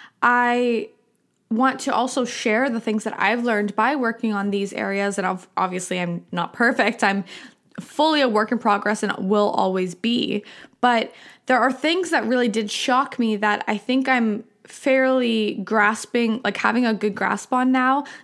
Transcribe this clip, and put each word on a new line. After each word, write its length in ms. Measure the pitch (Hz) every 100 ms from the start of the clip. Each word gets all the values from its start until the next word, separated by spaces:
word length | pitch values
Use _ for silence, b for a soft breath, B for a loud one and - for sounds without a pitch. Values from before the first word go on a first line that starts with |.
| B _
I 680 | 233 247 240 240 247 233 - _ _ _ _ _ -
want 260 | 220 262 -
to 120 | -
also 320 | 254 247 262 240
share 420 | - 233 214 277
the 100 | 233
things 240 | 226 214
that 100 | 214 -
I've 240 | 196 240
learned 320 | 240 208 208 208
by 200 | 226 294
working 380 | 233 233 226
on 160 | 208 202
these 240 | 202 196
areas. 460 | - 202 196 202 196
And 80 | 185
ob-, 180 | 185 - -
obviously 440 | 185 180 180 180
I'm 260 | 175 170 -
not 200 | 175 175
perfect. 520 | - 240 262 208 -
I'm 200 | 208 196 185 B B B _ -
fully 420 | - - 311 302
a 60 | 269
work 240 | 214 214
in 60 | 233
progress 460 | 233 202 208 214
and 100 | 208 - 190
will 200 | 208 208
always 420 | - 190 190 185
be. 500 | 175 226 240 - 208 - B B _
But 320 | 247 233 - B B B -
there 140 | 254
are 120 | 240
things 380 | 262 311 349 339
that 160 | 311 220
really 220 | 254 247
did 240 | 208 208
shock 480 | - - 254 277 -
me 160 | 233 208
that 280 | 208 208 -
I 100 | 208
think 320 | - 262 262
I'm 340 | 254 226 208 - _ -
fairly 880 | - 277 262 262 262 240 226 214 -
grasping, 800 | 185 220 208 220 - 240 233 220
like, 140 | - 208
having 280 | 208 226 247
a 80 |
good 200 | 208 208
grasp 400 | 196 196 196 -
on 180 | 254 254
now 340 | 262 254 277 277 B